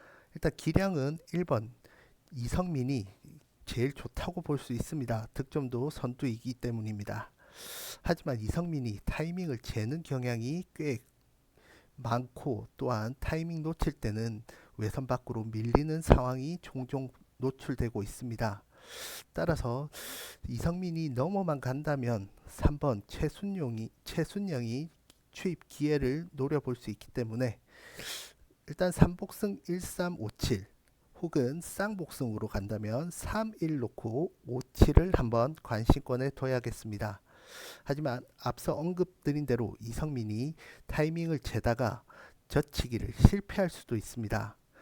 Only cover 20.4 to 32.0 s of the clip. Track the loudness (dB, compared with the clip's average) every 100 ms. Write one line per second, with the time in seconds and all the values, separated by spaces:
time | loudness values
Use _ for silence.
20.4 | -8 -2 0 0 -2 -2 -2 0 0 2
21.4 | 0 0 0 -2 0 0 2 0 -2 -12
22.4 | -18 2 2 4 0 0 -2 -2 -2 -2
23.4 | -6 -2 -2 -4 -6 -10 -8 -4 -2 -2
24.4 | -2 -2 -2 -4 -6 -12 _ -20 _ -6
25.4 | -4 -4 -8 -2 2 2 2 0 -4 -4
26.4 | 0 0 0 -4 -4 -8 -8 -4 -2 0
27.4 | -2 -2 _ -20 -20 -14 -10 -10 -12 -18
28.4 | -20 _ -10 0 2 6 6 6 -8 -4
29.4 | -4 -4 -4 -6 -4 -4 -4 -2 -6 -2
30.4 | 0 0 -2 _ _ _ _ -8 -2 2
31.4 | 2 0 -6 -4 -2 -4